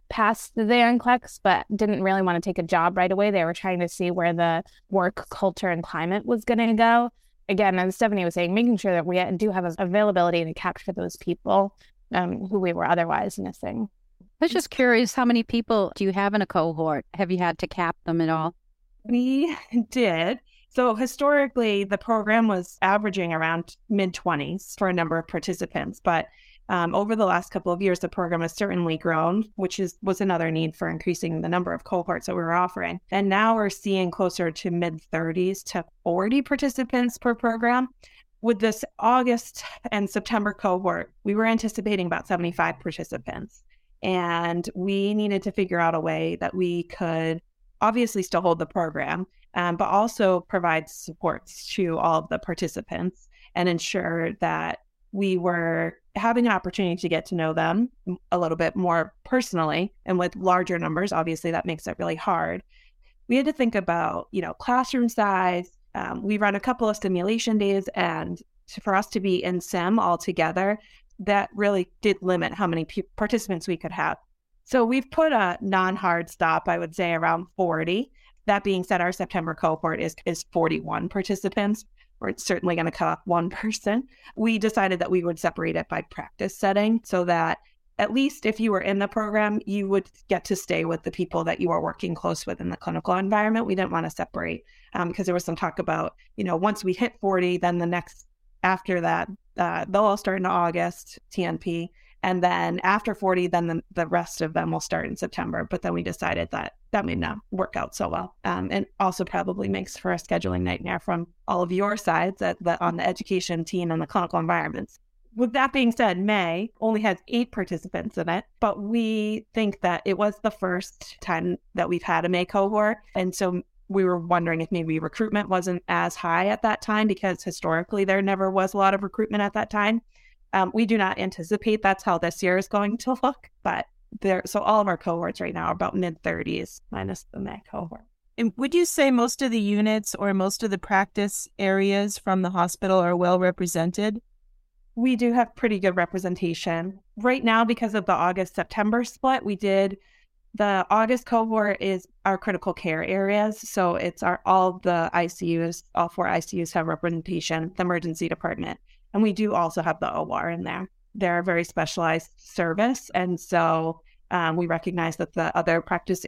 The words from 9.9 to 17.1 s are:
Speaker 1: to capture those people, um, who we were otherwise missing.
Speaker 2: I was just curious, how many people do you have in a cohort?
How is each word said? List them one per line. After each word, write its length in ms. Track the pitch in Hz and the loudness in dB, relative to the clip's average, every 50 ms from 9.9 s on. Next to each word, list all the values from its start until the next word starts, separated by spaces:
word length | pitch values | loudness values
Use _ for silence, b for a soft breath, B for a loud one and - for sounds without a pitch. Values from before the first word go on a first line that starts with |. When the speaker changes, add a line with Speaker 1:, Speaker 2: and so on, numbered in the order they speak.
| 180 208 214 208 190 180 170 175 175 170 165 | 2 4 4 4 4 4 4 4 4 2 0
Speaker 1:
to 80 | 160 170 | -2 -6
capture 400 | - - 180 - - - - 175 | -4 -4 -6 -6 -6 -8 -8 -6
those 240 | - 180 175 - - | -4 -6 -6 -8 -8
people, 580 | - 180 170 - - - 196 196 196 202 _ b b b b _ _ - - | -6 -6 -6 -4 0 2 4 4 4 2 _ b b b b _ _ -4 -2
um, 320 | 180 180 175 185 - 196 185 | -2 0 0 -2 -4 -4 -2
who 100 | 208 196 | -2 0
we 140 | 185 175 | 0 0
were 140 | 170 170 165 | 0 0 2
otherwise 520 | - 175 175 170 165 147 147 - 196 - - | 2 2 2 2 0 0 0 -2 -2 -6 -6
missing. 520 | 190 185 - - - - - 233 220 202 _ _ _ _ _ _ | -8 -8 -8 -8 -10 -8 -6 -6 -6 -6 _ _ _ _ _ _
Speaker 2:
I 240 | - _ _ - 302 | -20 _ _ -2 -2
was 60 | 339 | 0
just 180 | 233 359 - - | 0 -2 -2 -2
curious, 440 | - - 254 247 240 226 247 202 - | 0 2 4 4 6 4 4 2 0
how 120 | 269 247 | 0 2
many 180 | 240 240 233 226 | 4 2 2 0
people 480 | - - 233 220 - 226 214 196 - - | 0 -2 -2 0 2 2 2 2 0 -2
do 100 | - 202 | -2 0
you 80 | 190 180 | 0 2
have 200 | 196 202 202 208 | 2 0 2 2
in 80 | 208 | 0
a 40 | 190 | 0
cohort? 600 | - - 180 156 170 160 156 160 160 151 139 - - | 0 0 0 0 0 0 0 0 0 0 -2 -4 -8